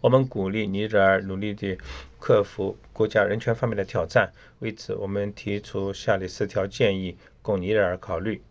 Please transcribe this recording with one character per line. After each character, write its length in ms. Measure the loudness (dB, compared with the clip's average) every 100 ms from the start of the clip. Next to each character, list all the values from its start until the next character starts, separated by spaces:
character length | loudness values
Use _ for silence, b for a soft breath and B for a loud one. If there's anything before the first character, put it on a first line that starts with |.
我 80 | 6
们 180 | 6 4
鼓 220 | -2 -2
励 180 | -2 -2
尼 140 | -2
日 160 | 0 4
尔 240 | 6 6
努 160 | 2 -6
力 180 | -6
地 240 | -4 -6 -6 B B B -16
克 240 | 2 4
服 340 | 4 -2 -6 -6 -14
国 140 | -2 0
家 160 | 2
人 160 | 2 0
权 160 | -2
方 160 | 0 -2
面 60 | -2
的 80 |
挑 200 | -4 -4 2
战。 260 | 2 2 b b b
为 140 | -10
此， 240 | -8 -8 -6
我 100 | -4
们 260 | -4 -4
提 280 | -6 -6 -6
出 320 | -4 -6 -4
下 240 | -4 0 0
列 100 | -2
四 220 | -4 -4
条 180 | -2 -4
建 320 | 0 0 2
议 180 | -4 -8 b _
供 200 | -4 -4
尼 60 | 0
日 100 | 2
尔 180 | 2 0
考 220 | -4 -4
虑 240 | -4 -6 -10